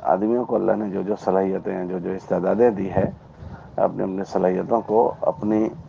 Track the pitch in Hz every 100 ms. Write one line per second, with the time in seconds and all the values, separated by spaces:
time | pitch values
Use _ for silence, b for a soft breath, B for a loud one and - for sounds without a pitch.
0 | - 92 107 123 123 113 98 101 104 95
1 | 92 104 - 95 95 95 95 95 90 92
2 | 92 92 - 90 92 101 120 98 92 92
3 | - - - B B B B - 95 98
4 | 98 95 95 98 92 92 87 113 104 107
5 | - - - - 104 107 110 -